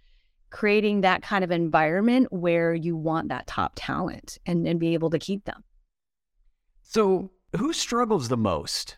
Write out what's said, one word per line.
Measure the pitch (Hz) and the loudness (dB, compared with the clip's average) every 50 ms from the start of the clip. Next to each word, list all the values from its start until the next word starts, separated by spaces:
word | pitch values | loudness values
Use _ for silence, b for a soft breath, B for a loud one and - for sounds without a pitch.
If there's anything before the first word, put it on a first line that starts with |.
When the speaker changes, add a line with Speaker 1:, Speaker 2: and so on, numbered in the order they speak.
| _ _ _ _ _ _ _ _ _ _ | _ _ _ _ _ _ _ _ _ _
Speaker 1:
creating | - - - 208 208 214 208 214 208 202 | -8 -2 0 2 4 4 4 2 2 4
that | 185 185 180 - - | 4 4 2 2 0
kind | - 208 196 185 | -2 -2 -2 0
of | 170 | 0
environment | 180 170 170 160 156 160 156 156 160 190 208 233 240 254 254 - | 0 0 0 2 4 4 4 4 2 2 2 4 4 4 2 2
where | - 180 170 175 170 170 170 165 170 | 0 -2 0 2 2 2 2 2 0
you | 170 156 170 170 | 0 -2 -2 -4
want | 160 151 160 160 160 - - | -2 -2 -2 -2 -2 -2 -4
that | 139 123 - | -6 -8 -8
top | - - - 87 - - | -8 -4 -4 -4 -4 -4
talent | - - - 139 139 180 - - - - - - - - | -8 -8 -6 -4 -4 -4 -6 -8 -10 -14 -18 -18 -12 -6
and, | - 175 170 165 165 | -2 -2 0 0 0
and | 170 170 | 0 0
be | 165 165 165 | 0 0 0
able | 160 160 160 | 0 0 0
to | 160 170 | 0 -2
keep | - - 196 202 - | -2 -4 -6 -6 -6
them. | - - - - _ _ _ _ _ _ _ _ _ _ _ _ _ _ _ _ _ _ _ _ _ _ _ _ | -10 -14 -14 -18 _ _ _ _ _ _ _ _ _ _ _ _ _ _ _ _ _ _ _ _ _ _ _ _
Speaker 2:
So | _ - 233 214 196 190 180 190 190 - _ _ _ - | _ 0 2 4 4 2 2 0 -6 -12 _ _ _ -4
who | 170 220 302 330 | -4 -2 -2 -2
struggles | - - - 240 233 247 220 220 180 127 117 | -4 -4 -2 0 0 2 2 0 0 0 0
the | 127 | 0
most | 120 110 104 87 76 71 - - - - - - | 0 2 2 0 0 -2 -6 -6 -8 -8 -10 -14